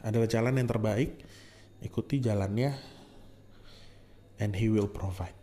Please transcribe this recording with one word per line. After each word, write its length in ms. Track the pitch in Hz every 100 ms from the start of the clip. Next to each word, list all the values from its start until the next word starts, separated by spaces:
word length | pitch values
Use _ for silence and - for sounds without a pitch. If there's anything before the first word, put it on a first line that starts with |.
adalah 240 | 110 113 113
jalan 320 | 113 117 131
yang 80 | 120
terbaik. 480 | 110 107 104 139 - - - - - - -
Ikuti 400 | 110 - - 143
jalannya. 560 | 120 104 98 104 135 135 - - - - - - - - - - - - - - - -
And 160 | 104
he 160 | 98 110
will 200 | 107 101
provide. 440 | - 95 92 90 -